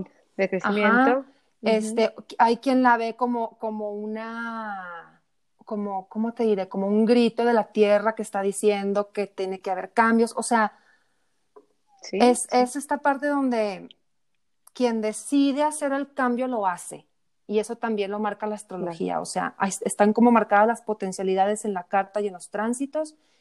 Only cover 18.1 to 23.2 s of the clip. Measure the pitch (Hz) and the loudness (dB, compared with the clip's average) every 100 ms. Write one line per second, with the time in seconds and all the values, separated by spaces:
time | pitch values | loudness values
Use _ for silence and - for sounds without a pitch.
18.1 | 208 208 202 214 208 - 185 175 165 180 | -4 -4 -4 -6 -8 -10 -8 -8 -6 -4
19.1 | 165 175 185 175 - 196 - 202 - 208 | -4 -4 -4 -6 -2 -4 -2 -6 0 2
20.1 | 214 240 233 208 202 220 226 - 208 190 | 4 4 4 4 4 4 2 -6 -6 -6
21.1 | 185 190 190 196 214 220 190 - 196 196 | -4 -2 0 0 -2 -4 -6 -4 -2 -2
22.1 | 214 208 180 - 202 220 240 277 302 311 | -4 -6 -8 -10 -6 -4 -4 -6 -6 -8
23.1 | - | -10